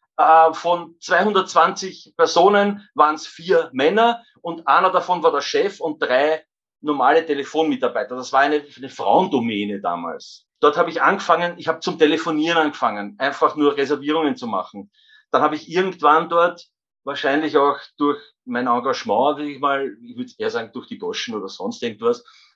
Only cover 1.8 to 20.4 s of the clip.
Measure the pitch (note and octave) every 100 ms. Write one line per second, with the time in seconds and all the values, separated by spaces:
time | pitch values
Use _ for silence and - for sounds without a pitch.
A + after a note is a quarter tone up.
1.8 | F#3+ - - - E3 - F#3+ G#3 G3+ G3+
2.8 | - - D3+ D#3 - - E3 F3 D#3+ C3
3.8 | C#3+ G3+ A#3 A#3 _ _ E3+ E3 - D3+
4.8 | F#3 F3+ - F3 D#3+ C#3+ - C#3+ F#3+ G3
5.8 | E3 D3+ B2 B2+ D3 D#3 - _ _ _
6.8 | D3 D3 B2+ D#3+ D#3+ C#3 C3+ D3+ D#3+ B2+
7.8 | B2 A#2+ G#2 B2+ B2 C3+ C#3+ D3+ C#3+ -
8.8 | C3 - G2+ C3 F#3 C3+ A#2 G#2 G#2 G2+
9.8 | F#2 F2 E2+ - - - _ _ D3 D3+
10.8 | E3+ F3 C3+ F#3+ - E3 F3 E3+ - D#3+
11.8 | - D3 D3+ D#3+ E3+ D#3 D#3+ E3+ D#3 -
12.8 | A#2+ G#2 G2+ G#2 C3+ C#3+ D3+ D3+ D3 C#3+
13.8 | C3+ C#3+ C#3+ D#3 D3+ B2 A#2+ G2+ F2 G2+
14.8 | G2 _ _ _ _ B2+ D3 D3+ - E3
15.8 | F#3+ - D3 D#3 E3+ E3+ F3 F3 - _
16.8 | _ _ - C#3 D3 C#3+ D#3 C#3+ C#3+ C3+
17.8 | - - D3 D3 - _ - A#2+ B2 B2
18.8 | B2+ B2 A#2 G#2 C#3 D3 D3 C#3 C#3 C#3
19.8 | C3+ A2 A#2+ A#2+ B2+ -